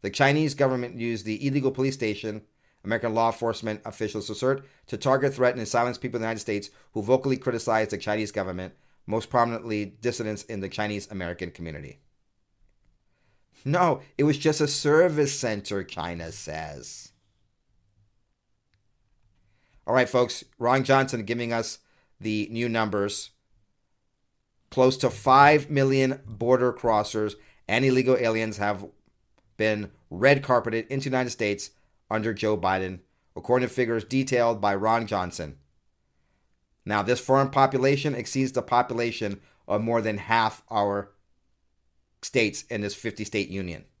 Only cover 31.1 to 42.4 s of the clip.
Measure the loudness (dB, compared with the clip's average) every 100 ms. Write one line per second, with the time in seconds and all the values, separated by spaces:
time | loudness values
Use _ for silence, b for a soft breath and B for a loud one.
31.1 | -2 -2 -2 -2 -2 -8 _ _ _ _
32.1 | -4 -2 -2 0 0 0 0 -2 -8 _
33.1 | _ _ -14 0 0 2 -2 0 -2 -2
34.1 | -2 0 2 2 2 0 2 2 2 0
35.1 | -2 -4 -6 -12 -12 _ _ _ _ _
36.1 | _ _ _ _ _ _ _ -2 0 2
37.1 | 0 4 2 4 4 4 4 2 2 -2
38.1 | -4 -4 -2 0 -2 2 2 2 0 -2
39.1 | -2 -6 -6 b b -4 -2 0 0 0
40.1 | -4 0 2 2 -2 _ 0 0 -2 -6
41.1 | _ _ _ _ _ _ _ _ _ _
42.1 | _ -2 0